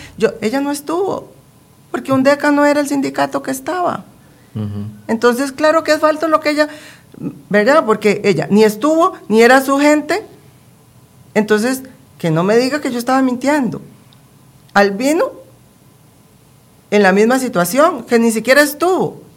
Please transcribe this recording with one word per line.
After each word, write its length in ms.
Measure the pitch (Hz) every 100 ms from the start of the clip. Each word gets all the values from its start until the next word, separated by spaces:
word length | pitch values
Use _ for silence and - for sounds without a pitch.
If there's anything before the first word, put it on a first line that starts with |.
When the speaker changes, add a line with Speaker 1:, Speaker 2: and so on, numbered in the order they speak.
| - -
Speaker 1:
Yo, 140 | 214 -
ella 200 | 214 262
no 100 | 285
estuvo, 640 | 285 - 339 392 - - - _ _ _ _ _
porque 220 | 247 254
undeca 400 | 269 262 285 294
no 120 | 285 285
era 140 | 294
el 60 | 294
sindicato 560 | 285 269 277 277 277
que 80 | 269
estaba. 540 | 262 - 359 359 - - - - _ _
Speaker 2:
Ujú. 300 | 110 107 101 107 - -
Speaker 1:
Entonces, 420 | 226 240 233 277
claro 320 | 269 302 330
que 100 | 311
es 60 | 302
falso 300 | 311 302 330
lo 100 | 311
que 100 | 302
ella, 180 | 294 302 - - - - - - - -
¿verdad? 340 | 202 214 302
Porque 360 | 226 214 214 190
ella 220 | 202 165 156
ni 140 | 202
estuvo, 520 | 214 208 302 320 359 381 -
ni 140 | 214
era 180 | 240 262
su 160 | 269 277
gente. 440 | 294 302 294 359 427 - - _ _ _ _ _ _ _ -
Entonces, 480 | - 208 214 233 262 - - _ -
que 140 | 170
no 120 | 160
me 120 | 185 277
diga 240 | 269 294
que 100 | 285
yo 60 | 240
estaba 240 | 233 262
mintiendo. 580 | 262 247 254 302 233 143 - - _ _ _ _ _ _ _
Albino, 520 | 202 202 196 262 330 539 - - _ _ _ _ _ _ _ _ _ _ _ _ _ _
en 120 | 208
la 100 | 202
misma 260 | 196 220 262
situación, 640 | 254 175 170 247 320 294
que 140 | - 233
ni 120 | 233
siquiera 320 | 220 214 277
estuvo. 600 | 294 294 339 359 170 - -